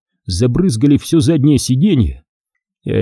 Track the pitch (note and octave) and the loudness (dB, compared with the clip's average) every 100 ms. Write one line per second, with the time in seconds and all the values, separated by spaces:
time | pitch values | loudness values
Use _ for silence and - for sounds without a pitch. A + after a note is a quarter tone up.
0 | _ _ - F2 A#2+ A#2+ F#3 A2 C#3+ - | _ _ -10 -2 -2 0 -2 0 2 0
1 | - E3 D3 D#3+ C#3+ C3 - B2+ G#3 D3 | 0 0 0 2 2 0 0 0 2 2
2 | E2+ C2 _ _ _ _ _ _ - G#2+ | 0 -4 _ _ _ _ _ _ -6 0